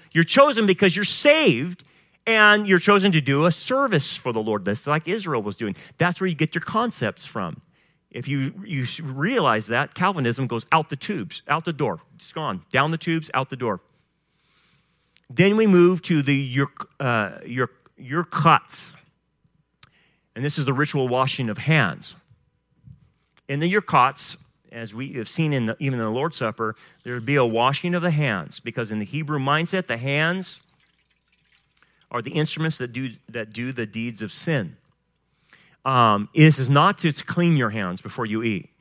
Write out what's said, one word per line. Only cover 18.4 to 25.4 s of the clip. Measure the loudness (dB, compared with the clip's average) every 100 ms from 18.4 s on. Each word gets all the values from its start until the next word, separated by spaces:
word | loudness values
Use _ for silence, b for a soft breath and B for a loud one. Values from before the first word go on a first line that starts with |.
| 6 6 4 -10 -10 -14 _ _ _ _ _ _ _ _ -20 _ _ _ _ -6
And | -4
this | -2
is | -2
the |
ritual | 0 0 0 0
washing | 2 0 0 -4
of | -2
hands. | 2 2 2 -2 -12 -18 _ _ _ _ _ _ -20 -20 _ _ _ _ -8
In | -2
the | 0
yurkats, | 0 2 2 2 0 -8 -8 _ _ _
as | -14 -12
we | -10 -10
have | -8 -8
seen | -2